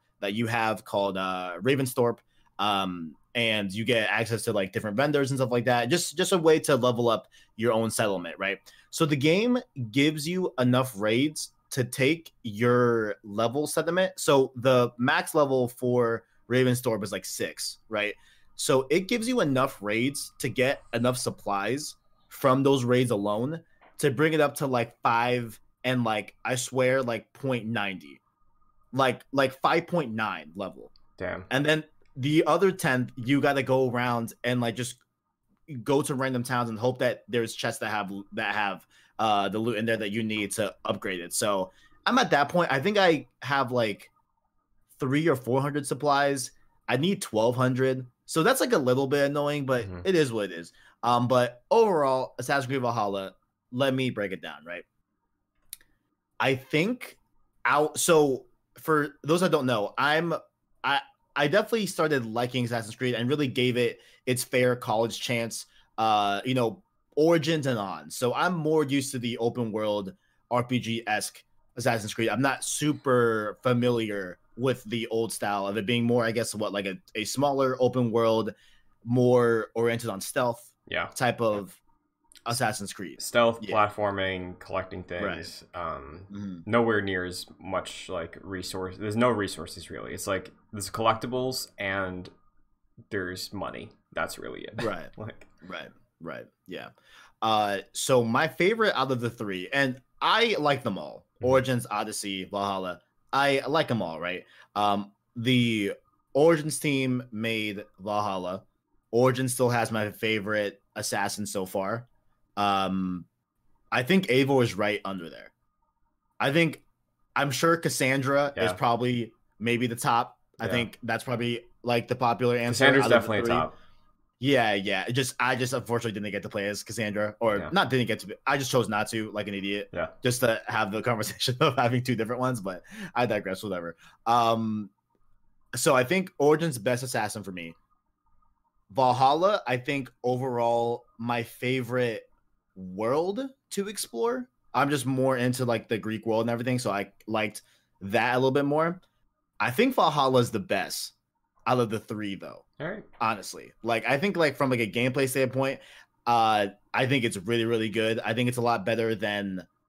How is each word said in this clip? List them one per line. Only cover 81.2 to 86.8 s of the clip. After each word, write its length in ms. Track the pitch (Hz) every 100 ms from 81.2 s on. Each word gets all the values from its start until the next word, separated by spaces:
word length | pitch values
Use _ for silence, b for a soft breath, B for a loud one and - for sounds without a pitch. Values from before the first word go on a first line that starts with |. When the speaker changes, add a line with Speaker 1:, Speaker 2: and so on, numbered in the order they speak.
| 123 120
Speaker 1:
of 360 | 113 104 92 - _ _ _ _ _ - 117
Assassin's 460 | 120 110 104 101
Creed. 280 | - 85 64
Speaker 2:
Stealth, 380 | - 120 117 117
Speaker 1:
Yeah. 140 | 104 107
Speaker 2:
platforming, 840 | 104 104 104 98 95 92 90 90
collecting 460 | - 95 92 92 -
Speaker 1:
Right. 260 | 87 95 82
Speaker 2:
things. 280 | 85 - -
Um, 480 | 90 82 71 69 85 98
Speaker 1:
Mm-hmm. 260 | 101 101 90 104
Speaker 2:
nowhere 360 | 117